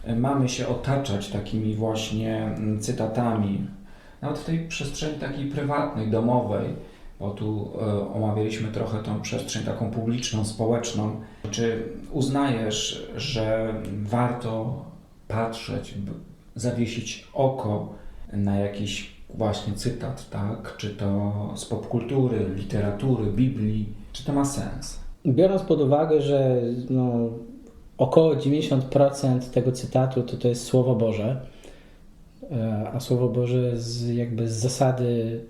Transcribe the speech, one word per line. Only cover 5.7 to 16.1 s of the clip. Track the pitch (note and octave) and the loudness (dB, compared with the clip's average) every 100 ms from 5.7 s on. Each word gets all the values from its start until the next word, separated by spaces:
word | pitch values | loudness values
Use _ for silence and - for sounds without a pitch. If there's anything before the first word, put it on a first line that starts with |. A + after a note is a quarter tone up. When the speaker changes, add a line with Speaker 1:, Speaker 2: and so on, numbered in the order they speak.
| D3 D3 A2+ G#2+ | 0 0 -2 0
Speaker 1:
domowej, | A2 A#2 B2 G#2 G2+ A#2 - - - - - | 2 4 2 2 0 -2 -6 -12 -16 -18 -8
bo | G2 | -8
tu, | G2 G#2+ G#2+ G2+ - | -4 -4 -2 -4 -4
e, | G#2+ G2+ G2+ | 0 0 -2
omawialiśmy | G#2+ A2 G#2 G#2+ - G#2+ | -2 0 2 0 -2 -4
trochę | G#2+ A2 A2+ | -2 -2 -2
tą | - G#2+ | -2 -4
przestrzeń | - A#2+ - G#2+ | -2 -4 -4 -4
taką | G#2+ G2+ G#2+ | -4 -2 -2
publiczną, | - A2+ B2 - A2 G#2 | -2 0 0 0 -2 -2
społeczną. | - A2+ A#2 A#2 G#2 G#2+ A2 - - G#2 | 0 2 2 0 -2 -2 -4 -10 -12 -6
Czy | A2+ A#2 A2+ - - - | 0 0 0 -6 -10 -6
uznajesz, | D#3 B2 C#3 C#3 A2+ A2 G#2 - - - A2 | -2 0 2 2 0 0 -2 -4 -6 -10 -6
że | - A2+ A2 A2 A2 G#2+ G2 G#2 | -4 -2 2 2 0 -4 -4 -4
warto | G#2 A#2+ B2 - A2+ A2+ A#2 C3 - - - - - | 0 2 2 0 -4 -4 -4 -6 -10 -16 -20 -20 -4
patrzeć, | A2 A2+ - - G2+ - | -2 -2 -4 -6 -6 -6
b-, | G2+ G2 | -8 -8